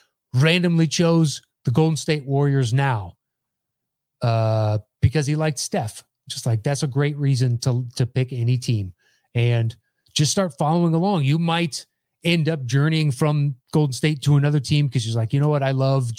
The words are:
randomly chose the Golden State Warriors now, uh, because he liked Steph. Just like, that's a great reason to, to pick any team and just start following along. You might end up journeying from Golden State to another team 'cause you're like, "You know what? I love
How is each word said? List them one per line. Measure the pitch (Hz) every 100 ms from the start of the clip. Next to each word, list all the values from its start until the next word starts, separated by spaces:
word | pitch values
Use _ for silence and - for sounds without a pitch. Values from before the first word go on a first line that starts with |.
| _ _ _
randomly | 127 160 175 175 165 165
chose | - 170 165 156 - - _
the | -
Golden | 123 160 156
State | - 151 131
Warriors | 139 143 135 120
now, | 127 139 113 87 - _ _ _ _ _ _ _ _ _ _
uh, | 120 113 110 110 107 107 - _
because | - 156 143
he | 151
liked | 156 -
Steph. | - 196 107 - - _ -
Just | -
like, | 123 113
that's | 143 139
a | 147
great | 135 147 147
reason | 139 127 127 120
to, | 135 123 120 -
to | 117
pick | 127 127
any | 123 117 127
team | 123 107 95 - _ _ _
and | 120 120 117 113 - _ _ _
just | - 147
start | 202 185 -
following | 151 170 170
along. | 165 190 185
You | 135 160
might | 170 165 170 - - _ _ _
end | 170 175 151
up | 160 123
journeying | 139 156 160 151
from | 123 151 151 143 - _
Golden | 156 147
State | 120 156 147
to | 143 147
another | 147 147
team | 117 147 143
'cause | 127 110
you're | 113
like, | 113
"You | 139
know | 147
what? | 147
I | 135
love | 135 135 135 120